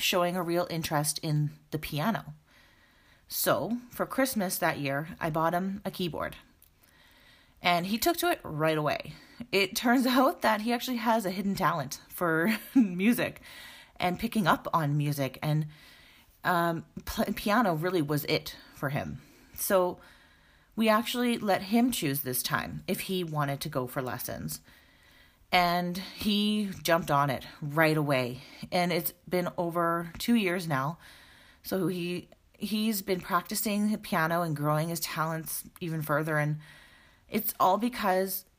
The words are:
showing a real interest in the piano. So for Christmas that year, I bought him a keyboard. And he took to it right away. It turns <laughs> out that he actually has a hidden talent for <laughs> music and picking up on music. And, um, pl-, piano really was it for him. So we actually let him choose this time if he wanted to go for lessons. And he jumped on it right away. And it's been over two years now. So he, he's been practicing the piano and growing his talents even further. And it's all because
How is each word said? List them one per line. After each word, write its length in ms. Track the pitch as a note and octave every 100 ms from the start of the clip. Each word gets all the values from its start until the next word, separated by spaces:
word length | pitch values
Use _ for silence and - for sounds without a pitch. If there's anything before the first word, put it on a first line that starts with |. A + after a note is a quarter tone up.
showing 340 | - F#3 F3
a 80 | F3+
real 240 | E3+ E3+ F3
interest 500 | E3 D#3+ D3+ D3+ -
in 280 | D#3+ D3+ D3 - _
the 80 | D#3
piano. 560 | - D3 F#3 G3+ - - _ _ _ _ _ _ _ _ -
So 480 | - F3+ A2 F3 A#3+ -
for 160 | - F#3
Christmas 520 | - C4 A3 F#3 -
that 200 | E3 C#3+
year, 320 | C#3 C#3 D#3+ -
I 100 | E3
bought 220 | D#3+ D#3+
him 300 | F3 F#3+ G3
a 60 | F#3+
keyboard. 460 | F#3 F3 - D#2 - - _ _ _ _ _ - - - - _ _
And 240 | F3+ F3 F#3+
he 120 | A3+
took 180 | F4 E4+
to 120 | F4
it 100 | -
right 360 | - D3+ D#3+ D#3
away. 360 | D3 - - - - - -
It 240 | F#3+ G3 -
turns 300 | B3 B3+ B3
<laughs> 120 | B3
out 240 | C4+ F4
that 200 | A3+ G#3
he 100 | A3+
actually 260 | A#3+ B3+ A#3+
has 280 | A3+ A3+ F#3
a 40 |
hidden 240 | F#3+ G3
talent 460 | F#3 D#3+ E3 C3+ - -
for 480 | - F3 D#3+ G3 A3
<laughs> 100 | -
music 640 | C4 G3+ F3 G#3 A#3+ D3+ - - - - - - -
and 200 | F3+ F3+
picking 280 | A3 A3+ E3
up 220 | C4+ -
on 240 | E3 D3 D3
music. 420 | D3 D3 C3 -
And, 240 | D3+ D3+ D#3 - - - - - _ _
um, 400 | F3 F3 E3+ E3 - -
pl-, 280 | - - G#3
piano 400 | - G#3 A3 G#3
really 280 | D#3 F3+ F#3
was 220 | D3 D3+
it 320 | - D#3 - - -
for 160 | - C#3
him. 300 | C#3 E2 - - - - -
So 420 | - F#3+ F3+ - - - - _ _ _ _ -
we 120 | A3
actually 500 | G#3+ A#3 B3 B3 A#3
let 240 | G3+ F3+
him 280 | F#3+ A#3 B3
choose 300 | - D3+ C#3
this 220 | B2+ B2+
time 420 | - B2 E2+ D3+ -
if 140 | G3
he 240 | - F#3
wanted 360 | E3+ D3+ C#3+ C#3
to 60 | D3+
go 180 | C#3+ B2
for 160 | C#3+
lessons. 580 | B2+ A2 - - D#3 - - - _ _ - - - _ -
And 460 | F3+ F3 F3 F3 F3+
he 720 | F#3+ - G#3+ G#3 G#3 G#3+ G3+ F3
jumped 280 | - E3 D#3+
on 200 | C#3+ C#3+
it 140 | A#2 - -
right 340 | D3 D3+ D#3+ D#3
away. 460 | D3 C3 B2 B2+ - - -
And 220 | F3+ F3
it's 200 | E3+ D#3+ - -
been 200 | F3+ F3 -
over 560 | E3+ F3 E3+ E3+ E3+ -
two 160 | -
years 340 | A#3 F#3 F#3 E3
now. 300 | C3+ C#3+ E3+ - - - - - -
So 240 | - F#3+ F3
he, 420 | F3+ F3 F3 - - _
he's 480 | - G3+ G#3+ A3 G3+
been 200 | F#3+ F#3
practicing 720 | - F3 - G#3+ A3 G#3 G#3
the 80 | G#3
piano 440 | - F3 D#3+ E3+
and 120 | E3+
growing 360 | D3 D3 D3+ E3
his 100 | E3+
talents 640 | - D#3+ D#3+ D#3+ D#3 - - -
even 220 | E3+ D#3+
further. 360 | D3+ D3 D#3+ D3+
And 200 | D3 D3+ - - - - - _ -
it's 260 | G#3+ - -
all 200 | F#3 G3+
because 680 | A#3+ B3 G#3 F#3 F#3+ - -